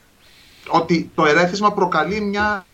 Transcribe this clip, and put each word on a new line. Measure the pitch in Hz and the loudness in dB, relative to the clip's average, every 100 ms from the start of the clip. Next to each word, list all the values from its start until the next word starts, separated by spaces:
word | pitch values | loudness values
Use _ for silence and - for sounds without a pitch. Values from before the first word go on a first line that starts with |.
| _ _ _ - - - - | _ _ _ -20 -20 -20 -2
ότι | 165 165 165 - | 0 2 0 -2
το | - | 0
ερέθισμα | 151 151 175 196 208 | 2 4 2 0 -2
προκαλεί | 202 175 170 151 214 | 0 0 0 -2 -4
μια | 208 202 208 208 - | -4 -2 -2 -4 -8